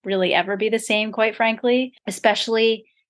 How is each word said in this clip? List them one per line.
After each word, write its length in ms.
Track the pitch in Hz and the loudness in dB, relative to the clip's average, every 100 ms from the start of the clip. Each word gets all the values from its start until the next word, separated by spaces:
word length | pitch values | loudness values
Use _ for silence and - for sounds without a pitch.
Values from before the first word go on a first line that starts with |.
really 300 | 190 196 180 | -4 0 2
ever 220 | 165 175 202 | 2 0 -2
be 120 | 214 | -2
the 100 | 226 | -2
same, 320 | - 214 220 | 0 -2 -2
quite 240 | 220 220 | 0 -2
frankly, 600 | 214 226 220 247 247 254 - - | 0 -2 0 0 0 0 -8 -10
especially 800 | - 220 208 - 226 226 220 - _ _ | 0 0 0 0 2 2 0 -6 _ _